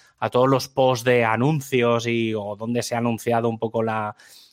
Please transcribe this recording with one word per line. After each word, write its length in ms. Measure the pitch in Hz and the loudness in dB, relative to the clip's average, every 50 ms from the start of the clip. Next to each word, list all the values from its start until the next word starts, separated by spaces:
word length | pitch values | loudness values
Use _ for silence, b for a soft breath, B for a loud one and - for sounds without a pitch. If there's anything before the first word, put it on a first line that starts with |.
| B B B B | B B B B
a 100 | 113 113 | -4 0
todos 180 | - 123 127 | 2 4 4
los 200 | 135 135 123 - | 4 4 2 0
posts 360 | - - 139 131 131 127 113 117 | -2 0 2 2 2 2 2 2
de 220 | 127 123 123 117 | 2 2 4 4
anuncios 800 | 110 110 113 127 147 160 147 135 - - 123 120 120 117 117 113 | 2 2 2 2 0 0 -2 -4 -2 0 2 2 2 2 0 0
y, 260 | 120 117 117 113 110 110 | -2 -2 -2 -2 -2 -4
o 200 | 107 101 101 104 | -4 -6 -8 -8
donde 280 | 101 113 117 120 120 113 | -8 -6 -4 -4 -4 -2
se 100 | - 120 | -2 -4
ha 60 | 117 | -2
anunciado 500 | 117 120 113 107 - 117 117 117 117 117 | -2 -2 -2 -2 -2 -2 0 0 0 -2
un 80 | 113 | -2
poco 240 | 107 120 113 - 117 | -4 -6 -4 -2 -2
la, 340 | 113 113 110 110 107 107 104 B B B B B B B | -2 -2 -2 -4 -6 -8 -10 B B B B B B B